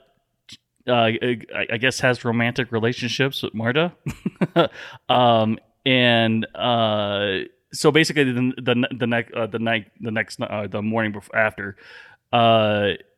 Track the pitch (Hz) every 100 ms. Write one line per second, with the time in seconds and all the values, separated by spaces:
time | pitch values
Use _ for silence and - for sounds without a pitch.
0 | _ _ _ _ - - _ _ - 120
1 | 113 113 123 117 - - - 117 127 -
2 | 131 120 120 117 117 127 117 113 113 123
3 | 123 - 135 - - 110 113 135 170 -
4 | - - - - 175 - 156 - - -
5 | - 123 123 113 110 110 - _ 135 131
6 | 123 117 113 110 - - 117 117 110 107
7 | 101 101 101 92 - - _ - 156 147
8 | 160 147 135 123 127 131 123 120 120 117
9 | 117 117 113 - 113 117 113 113 104 -
10 | 113 110 107 - 120 104 101 104 107 113
11 | 107 101 - 113 107 - 98 - - -
12 | - _ _ 120 117 113 107 104 101 -
13 | -